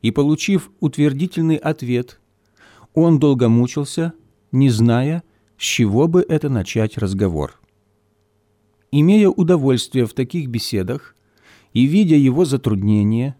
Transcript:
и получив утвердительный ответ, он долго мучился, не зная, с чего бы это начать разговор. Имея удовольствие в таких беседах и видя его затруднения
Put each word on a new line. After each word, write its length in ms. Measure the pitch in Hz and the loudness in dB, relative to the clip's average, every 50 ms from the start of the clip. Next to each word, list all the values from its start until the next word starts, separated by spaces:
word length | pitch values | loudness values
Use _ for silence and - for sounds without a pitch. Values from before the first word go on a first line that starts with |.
и 100 | - 113 | -4 -2
получив 580 | 110 - 139 147 156 151 - - 196 185 - - _ _ | -2 0 0 0 0 -2 0 -2 -2 -2 -2 -6 _ _
утвердительный 760 | - 147 - - 147 147 139 139 170 180 - 165 165 160 160 | -4 -4 -2 0 0 0 0 -2 -6 -6 -4 -2 -2 0 -2
ответ, 640 | 147 - 151 156 - 131 120 123 120 120 - - _ _ _ _ _ _ _ _ _ _ _ _ _ _ _ _ | -2 -2 -6 -6 -6 -6 -4 -4 -4 -4 -6 -14 _ _ _ _ _ _ _ _ _ _ _ _ _ _ _ _
он 240 | 160 165 170 165 143 | 0 2 4 4 4
долго 300 | 147 147 139 123 123 117 | 4 2 2 2 2 2
мучился, 640 | 113 117 123 123 - 151 143 - - - 165 165 160 _ _ _ _ _ _ _ | 4 2 2 0 -2 -6 -8 -6 -6 -6 -6 -6 -6 _ _ _ _ _ _ _
не 180 | - 131 139 135 | 0 2 2 2
зная, 540 | 117 107 113 117 117 120 131 147 160 170 - _ _ _ _ _ _ | 4 2 2 2 2 0 0 -2 -4 -6 -8 _ _ _ _ _ _
с 40 | _ | _
чего 460 | - - - - 120 104 98 120 151 | -8 -6 -2 0 0 0 2 0 0
бы 180 | 170 165 180 175 - | 2 2 0 0 0
это 200 | 165 151 - 147 | -4 -4 -2 -2
начать 480 | 131 110 87 - - 113 110 110 - - | -4 -4 -4 -4 -4 -4 -4 -2 -4 -6
разговор. 640 | 107 95 95 95 101 95 82 76 73 - - _ _ _ _ _ _ _ _ _ _ _ _ _ _ _ _ _ _ _ _ _ _ _ _ _ _ _ | -6 -4 -2 -2 -2 -2 -2 -4 -6 -8 -10 _ _ _ _ _ _ _ _ _ _ _ _ _ _ _ _ _ _ _ _ _ _ _ _ _ _ _
Имея 360 | - 143 151 175 202 214 208 190 | 0 2 2 4 4 4 4 4
удовольствие 760 | - - 180 160 180 165 135 135 127 120 - - - 131 120 | 2 2 0 2 2 2 2 0 0 0 -2 -4 -2 -2 -2
в 80 | 110 - | -2 -2
таких 320 | - 131 123 - 175 151 | -6 -6 -6 -6 -8 -8
беседах 680 | 127 117 113 - - - 101 92 92 123 143 - - _ _ _ _ _ _ _ _ _ _ _ _ | -6 -8 -8 -6 -4 -4 -4 -4 -4 -8 -10 -12 -18 _ _ _ _ _ _ _ _ _ _ _ _
и 120 | _ 110 127 | _ 0 2
видя 300 | 139 156 202 214 170 156 | 2 4 2 2 4 4
его 300 | 147 139 131 127 151 185 | 4 4 2 2 2 0
затруднения 920 | 147 135 135 - 120 107 98 101 104 107 104 104 104 110 117 123 143 135 _ | 0 0 -2 -2 -2 -2 -2 0 0 0 2 2 0 0 -2 -4 -6 -8 _